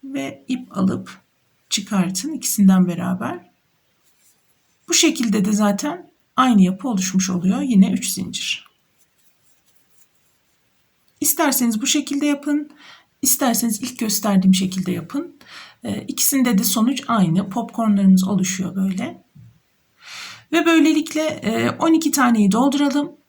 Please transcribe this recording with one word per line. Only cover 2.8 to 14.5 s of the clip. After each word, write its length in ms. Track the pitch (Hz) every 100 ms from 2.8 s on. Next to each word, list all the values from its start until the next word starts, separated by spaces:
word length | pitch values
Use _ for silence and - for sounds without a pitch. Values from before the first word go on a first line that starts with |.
| 180
beraber. 640 | 170 180 185 254 349 - _ _ _ _ _ _ _ _ _ _ _ _ _ _
Bu 60 |
şekilde 500 | 330 330 - 233 214
de 80 | 196
zaten 580 | 208 208 202 294 349 - _ _ -
aynı 260 | 254 214
yapı 260 | 180 185 277
oluşmuş 420 | 202 185 190 190
oluyor. 300 | 180 180 240
Yine 320 | 285 208 196
üç 160 | - -
zincir. 580 | - - - - - - _ _ _ _ _ _ _ _ _ _ _ _ _ _ _ _ _ _ _ _ _ _ _ _ _
İsterseniz 600 | 285 - 311 262 240 214
bu 40 | 277
şekilde 400 | 302 - 277 294
yapın, 440 | 285 294 294 294 - - - _ _
isterseniz 600 | 254 - 269 233 233 214
ilk 160 | - -
gösterdiğim 560 | 220 - 220 196 185